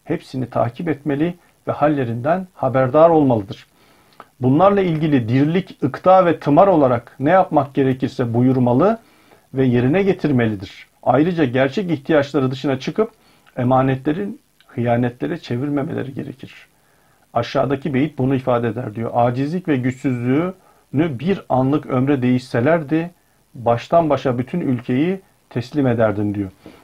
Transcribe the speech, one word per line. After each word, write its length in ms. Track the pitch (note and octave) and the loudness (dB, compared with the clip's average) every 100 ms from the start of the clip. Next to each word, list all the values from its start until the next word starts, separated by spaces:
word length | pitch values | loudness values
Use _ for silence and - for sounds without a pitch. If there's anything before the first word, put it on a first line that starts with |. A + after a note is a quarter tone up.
hepsini 460 | - E3 - C3 A#2+ | -8 -8 -8 -10 -6
takip 400 | - A#2+ - E3+ | -2 -2 -4 -6
etmeli 460 | C3+ D3+ C#3 E3+ F3 _ _ - | -6 -4 -2 -4 -6 _ _ -8
ve 40 | |
hallerinden 760 | - D3+ C#3+ A#2+ A#2 C3+ F#3 F#3 | -2 0 0 -4 -4 -2 -4 -6
haberdar 560 | - C3+ B2+ B2+ D3+ E3+ | -6 -2 0 2 4 6
olmalıdır. 580 | D#3+ C3+ A2+ G2 - - _ _ _ _ - - - | 6 4 2 -2 -12 -20 _ _ _ _ -20 -20 -4
Bunlarla 400 | B2+ C#3+ G3 G3+ | 0 4 4 4
ilgili 480 | F#3 D#3 D#3 C#3 A2 | 0 0 2 0 2
dirlik, 540 | C3 D3 F3+ - - | 2 2 0 -4 -4
ıkta 420 | C#3 - F3+ F#3+ F3 | -4 0 4 6 4
ve 140 | D#3 | 2
tımar 280 | D3 D3+ G3+ | 2 4 6
olarak 480 | E3+ C3 A#2+ - - | 6 4 2 -4 -4
ne 100 | C#3 | 2
yapmak 440 | F#3 F#3 D3+ C3+ | 4 4 0 0
gerekirse 600 | C#3 C3+ C3 A#2+ - A#2+ | 0 0 0 -4 -4 -2
buyurmalı 680 | A#2 B2+ C3 B2 B2 F#3+ A3+ _ _ _ _ _ | 2 2 4 2 4 2 0 _ _ _ _ _
ve 120 | C3 C3 | -2 0
yerine 380 | A#2+ B2+ F3+ | 2 2 2
getirmelidir. 840 | G3 F3+ D3+ B2+ A2+ G2+ F#2+ - - _ | 0 0 0 0 0 -4 -10 -18 -20 _
Ayrıca 420 | B2 C3 E3 E3+ C3 | 0 2 2 0 0
gerçek 460 | B2+ C3+ G#3+ F3+ | 0 -2 -2 -4
ihtiyaçları 600 | D3 - D#3+ C#3+ D3 C3 | -4 0 0 0 -2 -2
dışına 280 | C3+ D3 C3 | -4 -4 -4
çıkıp 320 | D#3+ D#3 A3 _ _ _ _ - | -4 -4 -4 _ _ _ _ -6
emanetlerin 840 | B2 C3 C3+ C3 D3+ E3 G#3 A#3 _ _ _ | 0 2 2 0 -2 -4 -6 -10 _ _ _
hıyanetlere 680 | - A#2 A#2+ B2 - D3 E3 | -6 -2 0 0 -4 -8 -8
çevirmemeleri 760 | - A#2+ C#3+ C#3+ - A2+ B2+ | -8 -6 -4 -4 -4 -6 -8
gerekir. 540 | C3 B2+ B2+ - - - _ _ _ _ _ _ | -10 -12 -14 -18 -20 -20 _ _ _ _ _ _
Aşağıdaki 600 | A#2+ A#2+ C#3 C3 C#3 E3 | -6 -4 -2 -2 -2 -2
beyit 240 | B2+ D#3 - | -2 -2 -2
bunu 180 | C3 C3+ | -2 -2
ifade 320 | C3 A#2+ A#2+ | 0 -2 -2
eder 280 | A2 A#2+ G#2+ | -6 -8 -8
diyor. 160 | A#2 | -6
Acizlik 540 | A#2+ B2 B2 C#3+ F3+ F3 | 0 0 0 -4 -4 -2
ve 80 | C3+ | -2
güçsüzlüğünü 760 | B2+ C3 C#3 B2 B2 C#3 F3+ - _ _ _ | -2 -4 -4 -4 -2 0 -2 -6 _ _ _
bir 480 | C3 E3 A#2 D#3+ F#3+ - | -2 -2 -2 -4 -4 -2
anlık 360 | C3 C3 D3+ - | 0 0 0 -2
ömre 360 | B2+ C3+ C#3 | -2 0 0
değişselerdi, 880 | B2 B2+ - B2 C3+ E3+ C#3 D#3+ E3+ _ _ _ _ C3+ | 2 0 0 0 2 0 0 -4 -4 _ _ _ _ -6
baştan 540 | A#2 A#2 - E3+ D#3 | -2 -2 2 2 2
başa 280 | C3+ C3+ B2 | 0 -2 -2
bütün 220 | B2+ F3+ | -4 -4
ülkeyi 640 | D3+ B2 B2+ B2+ F3 F#3+ - _ _ | -2 -4 -2 0 0 -2 -8 _ _
teslim 380 | B2 - D3 C3+ | -8 -6 0 2
ederdim 480 | A#2 A2 G2+ G#2 G2+ | 2 2 0 -2 -2
diyor. 140 | F#2+ - - - | -6 -10 -20 -20